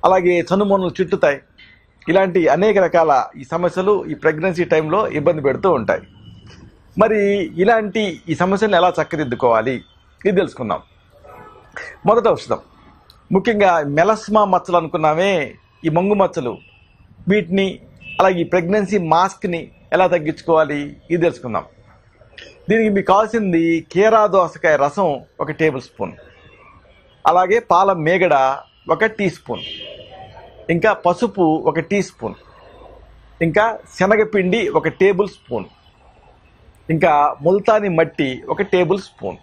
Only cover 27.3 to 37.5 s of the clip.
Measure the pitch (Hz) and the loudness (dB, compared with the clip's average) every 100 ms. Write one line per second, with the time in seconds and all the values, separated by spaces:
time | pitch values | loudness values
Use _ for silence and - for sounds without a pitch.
27.3 | 175 185 220 233 180 196 180 156 180 185 | 2 2 0 2 2 4 2 0 2 2
28.3 | 147 131 139 - _ - 160 220 214 196 | 4 2 -2 -10 _ -4 0 0 0 -4
29.3 | - - 117 - - - - - - - | -4 -10 -10 -10 -16 -18 -20 -20 -20 -20
30.3 | - - - - 165 220 208 175 175 240 | -20 -20 -20 -4 0 2 2 0 0 -2
31.3 | 196 170 156 - 151 160 202 185 - 107 | 0 0 2 -2 -2 -2 -2 -4 -8 -12
32.3 | - _ - - - - - - - - | -12 _ -20 -20 -20 -20 -20 -20 -20 -20
33.3 | - 165 170 220 220 - - 185 214 214 | -4 -2 0 0 -2 -14 -4 2 2 2
34.3 | 214 185 220 180 160 160 127 190 190 202 | 0 0 0 0 0 -2 2 2 2 -2
35.3 | - _ 120 90 _ _ _ _ _ _ | -6 _ -10 -10 _ _ _ _ _ _
36.3 | _ _ _ _ _ - 160 170 147 147 | _ _ _ _ _ -6 0 2 2 0
37.3 | - 147 | 0 0